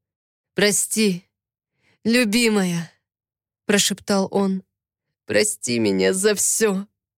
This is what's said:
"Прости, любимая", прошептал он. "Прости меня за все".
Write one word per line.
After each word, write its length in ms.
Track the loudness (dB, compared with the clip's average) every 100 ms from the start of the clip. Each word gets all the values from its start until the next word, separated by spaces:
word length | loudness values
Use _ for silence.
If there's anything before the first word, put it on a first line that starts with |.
| _ _ _ _ _
"Прости, 720 | -2 0 0 -2 0 0 -2 -8 _ _ _ _ _ _ _
любимая", 880 | 0 0 2 2 2 2 0 -4 -8 _ _ _ _ _ _ _ -2
прошептал 600 | 0 0 -4 -2 -2 0
он. 320 | 0 0 -2 -8 _ _ _ _ _ -4
"Прости 520 | 0 0 -2 -4 -2
меня 340 | 0 2 2
за 220 | 2 0
все". 540 | 0 -2 0 0 -2 -6 _ _